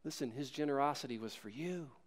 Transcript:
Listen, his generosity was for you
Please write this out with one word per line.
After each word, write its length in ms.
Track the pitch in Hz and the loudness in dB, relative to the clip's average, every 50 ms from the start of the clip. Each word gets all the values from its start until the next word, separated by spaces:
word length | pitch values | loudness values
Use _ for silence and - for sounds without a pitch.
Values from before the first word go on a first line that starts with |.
| - | -2
Listen, 260 | 160 - - 147 120 | -4 -2 0 -2 -2
his 180 | 110 135 143 131 | 0 -4 -4 -4
generosity 680 | - 147 151 147 139 139 139 147 143 - - 123 120 110 | 0 0 2 4 6 6 6 6 4 2 -2 -4 -4 -4
was 160 | 113 110 - | -4 -6 -8
for 160 | - - 107 | -8 -10 -10
you 360 | 104 135 165 180 180 175 160 135 117 - - | -6 -4 -2 -2 -2 -2 -4 -8 -12 -20 -20